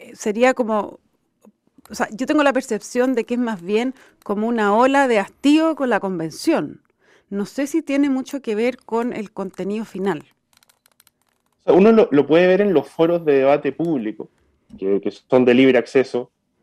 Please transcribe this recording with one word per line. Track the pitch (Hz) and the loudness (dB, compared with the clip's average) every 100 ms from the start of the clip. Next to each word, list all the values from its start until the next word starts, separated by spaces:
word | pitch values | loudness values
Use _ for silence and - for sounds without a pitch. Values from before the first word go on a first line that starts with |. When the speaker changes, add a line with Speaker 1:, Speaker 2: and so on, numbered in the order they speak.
| - | -20
Speaker 1:
sería | - 220 208 247 | -8 -4 2 2
como, | 254 220 214 - - _ _ _ _ _ _ _ _ - | 2 -2 -4 -4 -12 _ _ _ _ _ _ _ _ -14
o | 214 | -8
sea, | 262 | -8
yo | 208 262 | -4 -2
tengo | 302 | 2
la | 285 | 2
percepción | 254 - 208 - 247 254 | 0 -4 -8 -6 -2 -2
de | 240 220 | -2 -4
que | |
es | 240 | -4
más | 240 202 | -4 -6
bien | 170 214 254 - _ _ | -4 -2 -2 -8 _ _
como | - 208 226 | -8 -4 -2
una | 233 208 208 | -2 0 2
ola | 254 277 269 | 2 2 2
de | 226 | 0
hastío | 196 _ 277 302 320 294 | -2 _ 2 2 2 -2
con | 262 | -2
la | 202 | -2
convención. | 196 180 160 - - 277 151 - _ _ _ _ _ | -2 -6 -8 -6 -2 -2 -4 -10 _ _ _ _ _
No | 202 202 | -8 -8
sé | - 277 | -6 -6
si | 330 | -4
tiene | 294 277 285 | -2 -2 0
mucho | 262 254 277 | -2 -6 -10
que | 247 208 | -6 -4
ver | 240 247 | -4 -4
con | - 226 240 | -6 -6 -4
el | 220 202 | -6 -10
contenido | - 196 - 185 208 | -10 -10 -8 -8 -8
final. | 208 190 196 151 - _ _ _ _ _ _ _ _ _ _ _ _ _ | -8 -6 -6 -6 -10 _ _ _ _ _ _ _ _ _ _ _ _ _
Speaker 2:
O | |
sea, | - | 2
uno | 160 208 | 6 6
lo, | 220 - | 6 4
lo | 143 131 | 2 4
puede | 160 180 | 4 4
ver | 185 | 4
en | 208 | 2
los | 160 135 | 0 0
foros | - 165 175 160 | 0 0 0 2
de | |
debate | 139 135 143 147 | 2 4 2 -2
público, | 135 170 147 107 107 - _ _ _ _ - | -6 -4 -4 -6 -10 -14 _ _ _ _ -8
que, | 95 98 | -2 -2
que | 101 | -4
son | - _ 127 | -10 _ 2
de | 123 | 4
libre | 123 131 123 | 4 4 2
acceso, | 117 135 127 123 127 _ _ _ | 0 0 -2 -4 -10 _ _ _